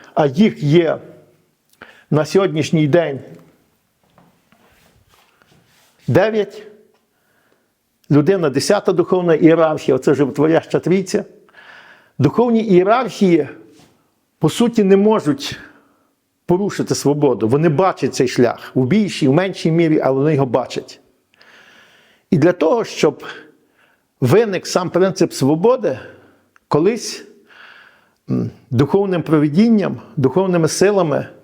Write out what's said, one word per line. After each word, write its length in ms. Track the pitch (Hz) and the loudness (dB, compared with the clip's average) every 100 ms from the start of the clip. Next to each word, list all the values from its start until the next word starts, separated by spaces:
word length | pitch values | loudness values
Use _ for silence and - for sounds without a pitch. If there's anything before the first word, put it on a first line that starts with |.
| - | -10
а 120 | - 147 | -2 -2
їх 360 | 131 214 - | 2 0 0
є 360 | 147 165 160 123 - - _ _ _ _ _ _ - - - | 0 2 2 -4 -10 -20 _ _ _ _ _ _ -20 -18 -2
на 140 | 147 | -2
сьогоднішній 640 | 151 190 190 156 - 160 151 | 2 0 0 -2 -2 0 2
день 340 | 170 156 131 - - _ _ _ _ _ _ _ _ _ _ _ _ _ _ _ _ _ _ _ _ _ _ _ _ _ _ - | 2 0 -8 -14 -20 _ _ _ _ _ _ _ _ _ _ _ _ _ _ _ _ _ _ _ _ _ _ _ _ _ _ 0
дев'ять, 540 | 135 214 220 196 - - - _ _ _ _ _ _ _ _ _ _ _ _ - | 2 2 -2 -6 -10 -20 -20 _ _ _ _ _ _ _ _ _ _ _ _ 0
людина 400 | 147 147 196 151 | 2 2 0 0
десята 420 | 135 - 202 202 | -2 -2 -2 0
духовна 420 | 175 170 185 175 | -2 0 0 0
ієрархія, 600 | 160 160 165 160 151 - | 2 4 4 2 0 -2
оце 200 | 131 - | 0 0
животворяща 640 | 135 135 - 156 160 - 151 | 0 0 0 0 0 0 -4
трійця. 460 | 160 190 185 202 - - _ - - - - - _ - | 0 -2 -2 -6 -8 -18 _ -20 -20 -20 -20 -20 _ -2
Духовні 440 | 143 - 240 226 | 0 2 2 0
ієрархії, 880 | 220 180 190 240 226 - 190 165 127 - - _ _ _ _ _ _ - | 4 4 4 0 -2 0 2 2 0 -10 -20 _ _ _ _ _ _ -4
по 120 | 156 | -4
суті, 340 | - 233 233 | 0 0 0
не 120 | 196 196 | 2 4
можуть 640 | 208 214 - 139 - - - _ _ _ _ _ _ _ - | 2 0 0 -4 -6 -14 -18 _ _ _ _ _ _ _ -2
порушити 480 | 180 196 - 123 | -2 -2 -6 -4
свободу. 540 | 131 143 147 143 107 110 | -2 0 0 0 0 0
Вони 200 | 143 170 | 2 0
бачать 460 | 143 185 - 131 | 2 0 0 -6
цей 140 | - 127 | -2 -2
шлях 420 | - 117 - - | 0 0 -2 -6
у 100 | 127 | -4
більшій, 440 | 123 202 190 - 139 | 0 0 -2 -2 0
в 40 | |
меншій 380 | 151 190 - 170 | 0 -2 -4 -2
мірі, 300 | 165 160 156 | 0 0 0
але 180 | 135 135 | 0 0
вони 160 | 151 | 0
його 120 | 139 131 | 0 0
бачать. 540 | 127 120 - - - _ _ _ _ _ - _ _ _ _ _ _ - | -2 -4 -10 -12 -20 _ _ _ _ _ -20 _ _ _ _ _ _ -4
І 80 | 165 | 0
для 140 | 170 | 0
того, 320 | 175 - 233 | 0 -2 -2
щоб 400 | - - 156 - - - - _ _ _ _ _ _ - | -4 -2 -2 -2 -16 -20 -20 _ _ _ _ _ _ -4
виник 460 | 127 190 226 175 - | 2 2 2 -4 -4
сам 240 | 175 170 | -4 -2
принцип 420 | 175 190 190 165 | 0 0 0 -2
свободи, 680 | - 135 156 220 254 196 107 - - _ _ _ _ - | 0 0 2 2 0 -2 -6 -14 -20 _ _ _ _ -2
колись, 560 | 147 185 233 - - - _ _ - - - - _ _ _ - | 0 0 -2 -8 -14 -18 _ _ -20 -20 -20 -20 _ _ _ -6
м, 200 | 127 117 - - | -4 -4 -10 -6
духовним 520 | 117 143 196 202 175 | 0 2 0 0 -4
провидінням, 760 | 151 156 151 151 233 214 156 127 - - | 0 0 2 2 2 2 0 -6 -10 -2
духовними 520 | - 185 190 175 156 | 0 0 0 0 0
силами 580 | - 190 202 165 131 123 - | 0 0 2 0 -2 -6 -16